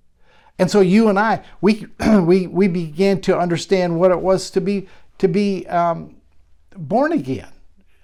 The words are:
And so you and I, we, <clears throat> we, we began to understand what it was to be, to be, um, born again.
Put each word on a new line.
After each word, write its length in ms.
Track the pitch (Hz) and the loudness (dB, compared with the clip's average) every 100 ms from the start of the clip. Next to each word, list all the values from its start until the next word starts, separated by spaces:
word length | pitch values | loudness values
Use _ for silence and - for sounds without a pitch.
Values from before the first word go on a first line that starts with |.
| _ _ _ _ _ - | _ _ _ _ _ -4
And 100 | 180 | 0
so 120 | 208 | 2
you 260 | 185 202 226 | 4 4 4
and 100 | 190 | 2
I, 240 | 220 180 - - | 0 -2 -6 -2
we, 240 | 190 214 - - | 0 0 -4 -4
<clears throat> 80 | - | 2
we, 400 | 214 165 190 175 | 2 4 2 0
we 200 | 170 202 | 0 0
began 540 | 175 165 151 196 190 | 0 -6 -2 0 0
to 180 | 190 160 | 0 -2
understand 580 | 175 165 - 190 180 165 | -2 -4 -2 0 0 2
what 140 | 185 | 2
it 80 | 170 | 2
was 300 | 175 190 - | 0 -2 -2
to 80 | 190 | -4
be, 300 | 180 202 185 - - - | -2 -4 -8 -18 -20 -4
to 100 | 190 | -2
be, 360 | 180 202 190 - | 0 -2 -4 -4
um, 500 | 175 170 165 156 - _ _ _ - _ 196 | -2 -2 -4 -10 -20 _ _ _ -20 _ -16
born 380 | 143 220 302 | -4 -2 0
again. 340 | 320 131 131 - - - _ _ _ | -2 -6 -10 -12 -20 -20 _ _ _